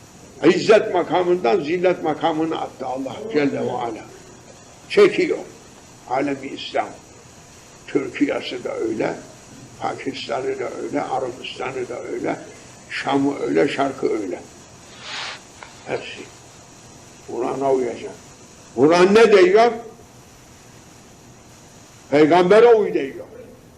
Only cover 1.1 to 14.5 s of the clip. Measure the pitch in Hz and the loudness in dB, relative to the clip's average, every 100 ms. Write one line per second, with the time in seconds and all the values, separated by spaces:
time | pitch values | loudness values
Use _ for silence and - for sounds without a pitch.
1.1 | 180 175 180 233 208 147 180 180 175 165 | 0 2 0 2 0 0 0 0 0 -2
2.1 | 143 170 156 160 151 135 - 131 131 131 | -2 -2 -2 -2 -4 -8 -10 -8 -8 -8
3.1 | 127 - 147 143 127 120 123 117 104 - | -10 -4 -2 0 -2 -6 -6 -8 -10 -14
4.1 | - - - - - - - - 196 202 | -20 -20 -20 -20 -20 -20 -20 -2 4 4
5.1 | - 160 - - - - - - - - | 4 -2 -4 -8 -18 -20 -20 -20 -20 -6
6.1 | 131 143 131 135 117 - 123 104 - - | -4 -4 -6 -10 -12 -8 -6 -8 -10 -20
7.1 | - - - - - - - - 147 127 | -20 -20 -20 -20 -20 -20 -20 -6 -4 -4
8.1 | - 139 117 - 127 - - 113 110 160 | -2 -2 -2 -8 -10 -8 -6 -6 -4 -6
9.1 | - - - - - - - 120 123 139 | -6 -14 -20 -20 -20 -20 -10 -10 -8 -10
10.1 | - - 131 135 131 - - - 139 - | -10 -8 -6 -6 -6 -8 -10 -8 -6 -6
11.1 | 127 127 123 - 127 127 131 - 131 - | -6 -6 -10 -14 -12 -10 -8 -10 -10 -10
12.1 | 117 - - - - - - - - 135 | -8 -6 -8 -12 -20 -20 -20 -14 -10 -2
13.1 | 139 139 139 139 156 147 135 139 131 143 | 0 0 -2 -2 0 0 0 -4 -2 -4
14.1 | 120 95 87 - | -4 -6 -10 -14